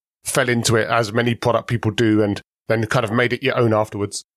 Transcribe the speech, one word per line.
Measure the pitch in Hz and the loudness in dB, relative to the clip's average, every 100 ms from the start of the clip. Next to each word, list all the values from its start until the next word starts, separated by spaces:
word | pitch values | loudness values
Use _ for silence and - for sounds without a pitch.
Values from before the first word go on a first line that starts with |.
| _ _ | _ _
fell | - 143 123 | -4 -2 0
into | 120 113 110 | 0 2 2
it | 95 | 2
as | 117 107 | 0 0
many | 117 120 | 0 0
product | 113 123 113 - | 0 0 -2 -2
people | 117 110 | -2 -2
do | 95 113 107 | 0 2 2
and | 104 101 - _ - | 2 -2 -8 _ -4
then | 113 110 | -2 0
kind | 127 | -2
of | 110 | 0
made | 117 120 | 0 0
it | 120 | 0
your | 131 127 | -2 0
own | 117 | 2
afterwards? | 107 107 104 104 - - | 2 0 -4 -6 -8 -14